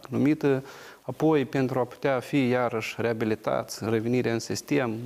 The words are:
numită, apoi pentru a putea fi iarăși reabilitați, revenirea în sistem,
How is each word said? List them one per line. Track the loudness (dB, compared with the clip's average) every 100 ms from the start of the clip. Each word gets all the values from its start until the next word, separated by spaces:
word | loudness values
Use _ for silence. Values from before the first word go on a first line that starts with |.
| -6
numită, | 0 2 2 2 0 -2 -16 -20 -18 -10
apoi | 0 2 4
pentru | 2 0 0 0
a |
putea | -2 -2 -2 0
fi | 0 2 4
iarăși | 2 2 -2 -4 -2
reabilitați, | -2 0 0 0 0 -2 -2 -6 -2
revenirea | 0 2 0 0
în | -2
sistem, | -4 -6 -2 0 0 -4